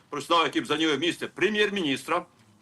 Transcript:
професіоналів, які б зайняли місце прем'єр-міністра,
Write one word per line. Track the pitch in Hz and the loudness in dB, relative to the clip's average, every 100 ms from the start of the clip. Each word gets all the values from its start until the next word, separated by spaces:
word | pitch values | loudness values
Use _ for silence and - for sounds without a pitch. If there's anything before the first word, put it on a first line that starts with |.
| - | -8
професіоналів, | 147 - 170 151 | -10 2 2 4
які | 160 | 0
б | 156 | -2
зайняли | 151 160 139 | 0 0 2
місце | 165 - 117 | 0 -2 -8
прем'єр-міністра, | - 190 214 208 202 151 127 - 170 175 _ _ _ | -2 0 2 0 0 -2 -2 0 -2 -2 _ _ _